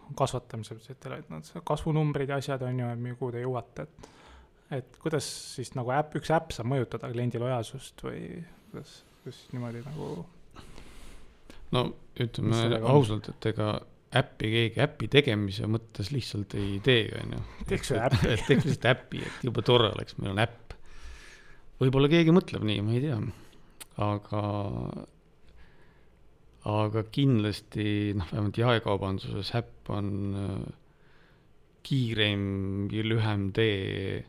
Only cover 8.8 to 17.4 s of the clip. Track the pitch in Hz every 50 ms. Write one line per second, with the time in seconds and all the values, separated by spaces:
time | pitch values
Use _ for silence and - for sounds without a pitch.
8.8 | 143 - - - - - - - - 131 127 - - - - 123 120 117 113 117
9.8 | 120 139 147 151 147 147 156 - 170 - - - - - - - - - - -
10.8 | - - - - - - - - - - - - - - - - - - - 123
11.8 | - - - - - - - - 127 117 - - - 107 113 113 117 117 117 113
12.8 | 110 117 131 147 135 104 104 - - - - - - 113 107 110 107 107 104 -
13.8 | - - - - - _ - 127 135 - - - - 107 110 117 117 113 - 107
14.8 | 123 156 - - 117 104 - 139 147 - 107 104 104 98 95 107 113 107 110 110
15.8 | - - - - 101 - 143 131 - - - 107 101 - - 104 101 101 101 98
16.8 | 98 135 127 117 104 - - - - - - -